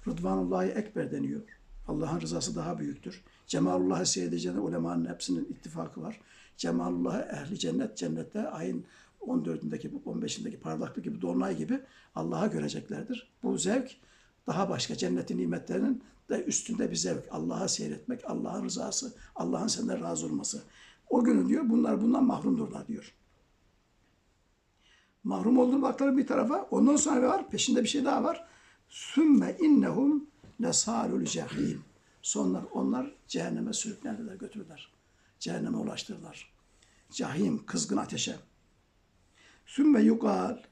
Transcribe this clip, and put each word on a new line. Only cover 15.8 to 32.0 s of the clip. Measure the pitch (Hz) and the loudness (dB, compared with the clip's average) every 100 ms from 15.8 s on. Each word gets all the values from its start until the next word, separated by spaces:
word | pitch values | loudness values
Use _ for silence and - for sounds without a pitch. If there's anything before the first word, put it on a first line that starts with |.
| 277 247 - _ - | 0 0 -6 _ -6
de | - | -4
üstünde | 302 - - 233 - | -2 -4 -4 -2 -2
bir | 170 | -2
zevk. | 180 165 - | -2 -4 -6
Allah'ı | 170 160 165 190 | -6 -4 -2 -2
seyretmek, | - - 151 - 240 - | -2 -4 -8 -8 -8 -6
Allah'ın | - - - | -6 -4 -4
rızası, | - - - - 262 - - - | -6 -6 -4 -4 -6 -12 -18 -6
Allah'ın | - - - | -2 -2 -2
senden | - - - | -2 -2 -2
razı | 82 80 80 | -4 -4 -4
olması. | - - 73 - - - _ _ | -4 -4 -8 -12 -20 -20 _ _
O | 247 | 4
günü | 240 220 180 | 6 6 4
diyor, | 262 254 | 2 4
bunlar | 233 233 208 | 4 4 4
bundan | 226 262 | 4 6
mahrumdurlar | 247 - - - - - - | 4 4 0 0 0 -6 -8
diyor. | - - _ _ _ _ _ _ _ _ _ _ _ _ _ _ _ _ _ _ _ _ _ | -8 -10 _ _ _ _ _ _ _ _ _ _ _ _ _ _ _ _ _ _ _ _ _
Mahrum | 202 190 196 254 | -4 0 4 6
oldurmakları | 247 269 262 233 277 269 | 6 4 2 2 2 4
bir | - | 2
tarafa, | - 220 320 | 0 2 0
ondan | - 196 240 294 | 0 4 6 6
sonra | 302 262 | 4 4
ne | 254 | 4
var? | 392 - | 2 -2
Peşinde | 208 - 240 | -2 2 2
bir | 220 | 2
şey | 285 285 | 0 2
daha | - | 2
var. | 294 339 - - - _ _ | 0 -2 -10 -20 -20 _ _
Sümme | - - - 320 254 180 - | -18 -2 4 8 8 6 2
innehum | 311 277 190 165 285 294 294 _ - - | 8 8 6 4 4 4 -2 _ -20 -4
lesalul | 247 - - 233 190 185 - | 0 2 0 0 0 0 0
cehim. | 175 151 - 147 - - _ | -2 -4 -2 -2 -2 -10 _